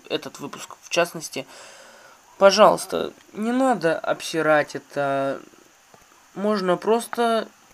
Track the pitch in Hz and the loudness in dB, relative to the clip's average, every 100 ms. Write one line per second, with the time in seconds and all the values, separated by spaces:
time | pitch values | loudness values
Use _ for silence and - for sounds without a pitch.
0 | - 151 135 - 143 - - - - 170 | -8 -8 -8 -14 -14 -14 -16 -20 -6 -2
1 | 170 165 - - - - - - - - | -2 -4 -12 -12 -14 -16 -20 -20 -20 -20
2 | - - _ - 196 196 190 85 - 85 | -20 -20 _ 4 4 8 6 6 0 -4
3 | 80 - - - 220 247 262 214 165 156 | -4 -8 -16 -8 -4 0 2 2 0 -2
4 | - 151 - 160 151 151 143 147 - - | -2 -4 -4 -2 2 2 2 -6 -10 -6
5 | 139 135 135 120 - - _ _ _ - | -2 -2 -4 -6 -12 -20 _ _ _ -20
6 | _ _ _ 180 208 214 185 175 202 226 | _ _ _ -6 -2 0 0 0 2 0
7 | 226 - 233 226 208 - _ | 0 -2 0 0 -4 -12 _